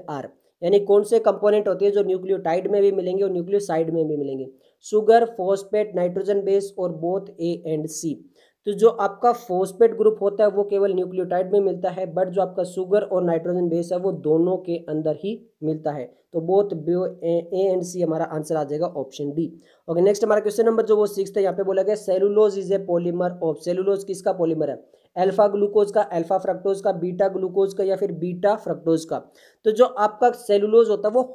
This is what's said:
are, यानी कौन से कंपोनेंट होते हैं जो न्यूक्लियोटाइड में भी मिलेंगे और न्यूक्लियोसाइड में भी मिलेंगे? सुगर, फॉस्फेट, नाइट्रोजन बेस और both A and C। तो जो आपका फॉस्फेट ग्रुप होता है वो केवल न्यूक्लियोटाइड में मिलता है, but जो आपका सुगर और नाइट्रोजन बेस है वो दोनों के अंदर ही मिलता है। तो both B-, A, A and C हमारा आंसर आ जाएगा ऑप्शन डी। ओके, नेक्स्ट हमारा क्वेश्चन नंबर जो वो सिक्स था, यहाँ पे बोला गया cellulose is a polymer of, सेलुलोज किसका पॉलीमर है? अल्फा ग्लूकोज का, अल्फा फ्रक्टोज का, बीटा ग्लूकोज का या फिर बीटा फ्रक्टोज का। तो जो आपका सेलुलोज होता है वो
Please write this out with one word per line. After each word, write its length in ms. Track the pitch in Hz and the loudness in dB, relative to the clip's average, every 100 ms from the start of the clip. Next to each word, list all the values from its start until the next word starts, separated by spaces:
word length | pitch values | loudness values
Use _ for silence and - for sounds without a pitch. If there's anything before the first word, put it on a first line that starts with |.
| - | -6
are, 140 | 147 123 _ _ - | -10 -12 _ _ -6
यानी 160 | 175 202 | 2 2
कौन 220 | 202 202 | 4 4
से 140 | 202 226 | 4 2
कंपोनेंट 480 | 220 190 208 214 208 | 2 2 2 2 2
होते 160 | 175 | 0
हैं 80 | 202 | 2
जो 100 | 202 | 2
न्यूक्लियोटाइड 640 | 190 185 185 190 170 175 190 | 0 -2 -2 -2 0 -2 0
में 80 | 202 | 2
भी 80 | 196 | 2
मिलेंगे 300 | 196 180 190 | 2 -2 -2
और 60 | 196 | -2
न्यूक्लियोसाइड 580 | 180 170 202 196 165 165 | -2 -2 -2 0 -2 0
में 160 | 165 156 | 0 -2
भी 80 | 151 | -2
मिलेंगे? 300 | 139 135 131 - _ _ - | -4 -6 -10 -14 _ _ -2
सुगर, 380 | 214 214 226 226 - | 0 6 4 4 -2
फॉस्फेट, 580 | 185 196 196 214 208 175 | -2 -2 0 -2 -2 0
नाइट्रोजन 440 | 175 180 185 202 | -2 -2 -2 0
बेस 280 | 196 196 196 196 | 2 0 0 -4
और 220 | 180 160 | -6 -4
both 280 | 170 190 190 - | -4 -4 -6 -6
A 100 | 170 170 160 | -4 -4 -4
and 180 | 156 156 | -4 -4
C। 240 | - 165 139 - _ _ _ - | -6 -8 -8 -12 _ _ _ -6
तो 60 | |
जो 140 | 202 220 226 | 4 4 6
आपका 320 | 196 202 240 | -2 2 0
फॉस्फेट 600 | 233 - 180 185 185 226 - | 0 -2 -2 -2 4 2 4
ग्रुप 200 | 214 214 | 2 2
होता 220 | 196 202 | -2 2
है 60 | 208 | 2
वो 140 | 196 | 2
केवल 300 | 202 202 202 | 0 2 0
न्यूक्लियोटाइड 580 | 185 175 185 175 180 185 | 0 -2 -4 -2 -2 2
में 80 | 202 | 2
मिलता 300 | 196 175 185 | 2 0 -4
है, 160 | 175 185 | -4 -6
but 140 | 165 185 | -2 -2
जो 140 | 180 | 0
आपका 200 | 180 185 | -2 -2
सुगर 380 | 175 185 185 208 | -6 -4 0 0
और 200 | 202 185 | 2 0
नाइट्रोजन 440 | 175 170 170 180 175 | 2 0 0 0 0
बेस 200 | 165 170 | 0 -2
है 60 | 180 | -2
वो 140 | 190 165 | -2 -2
दोनों 320 | 147 160 175 185 | 2 2 2 0
के 180 | 185 170 165 | -4 -8 -6
अंदर 300 | 156 156 151 | -4 -2 -4
ही 220 | 196 226 - - | -6 -8 -12 -8
मिलता 280 | 156 156 156 | -6 -4 -4
है। 120 | 147 120 _ _ | -6 -10 _ _
तो 80 | 170 | -8
both 320 | 165 190 202 170 | 0 2 2 -2
B-, 160 | 151 175 185 180 | -2 -2 -2 -4
A, 100 | 165 170 170 | -2 -2 -2
A 140 | 185 196 | -2 0
and 140 | 185 180 | 0 -4
C 160 | 180 | -4
हमारा 220 | 170 160 165 | -2 -2 -4
आंसर 240 | 156 156 160 | -6 -4 -4
आ 80 | |
जाएगा 220 | 139 151 175 | -2 -4 -4
ऑप्शन 440 | 175 131 - 143 | -6 -10 -8 -6
डी। 140 | 147 165 - _ _ - | -4 -4 -6 _ _ -6
ओके, 120 | 165 | 2
नेक्स्ट 240 | 190 208 | 2 2
हमारा 160 | 214 214 | 2 0
क्वेश्चन 260 | 208 190 226 | 0 0 0
नंबर 200 | 220 220 | 2 2
जो 100 | 214 | 2
वो 100 | 208 | 2
सिक्स 280 | 208 196 208 | -2 -4 -2
था, 40 | |
यहाँ 140 | 196 | -2
पे 80 | 175 | -2
बोला 180 | 190 190 | -2 0
गया 120 | 190 214 | 0 -2
cellulose 600 | 208 185 202 202 214 196 | -2 0 2 4 4 2
is 140 | 180 | -2
a 80 | 196 185 | -2 0
polymer 420 | 175 175 175 180 180 | -2 0 -2 -2 -2
of, 140 | 165 156 | -4 -4
सेलुलोज 400 | - 180 190 196 | -4 -2 0 -2
किसका 280 | 196 180 208 | -2 -6 -2
पॉलीमर 360 | 180 165 160 147 | 0 0 0 -4
है? 100 | 120 - _ _ - | -6 -14 _ _ -2
अल्फा 300 | 190 185 208 | 0 4 2
ग्लूकोज 420 | 202 202 208 208 | 4 2 2 2
का, 100 | 214 202 | 2 0
अल्फा 240 | 180 165 190 | -2 0 -2
फ्रक्टोज 420 | 185 175 196 196 | -2 -4 -2 -2
का, 120 | 208 | -2
बीटा 340 | 175 180 180 196 | -2 -4 0 0
ग्लूकोज 440 | 185 185 180 196 | 0 -4 0 0
का 100 | 185 | 0
या 120 | 190 190 | -2 0
फिर 160 | 196 165 | -2 -4
बीटा 340 | 175 175 202 214 | -6 -2 0 0
फ्रक्टोज 480 | 208 156 165 165 | -4 -6 0 0
का। 140 | 160 139 - _ _ _ | 0 -8 -10 _ _ _
तो 60 | 220 | 0
जो 120 | 214 | 4
आपका 460 | 247 - 208 208 247 240 | 4 4 -2 2 0 2
सेलुलोज 520 | - 208 208 226 220 | 0 2 4 4 6
होता 180 | 208 208 | 2 0
है 60 | |
वो 80 | 233 254 | 0 -2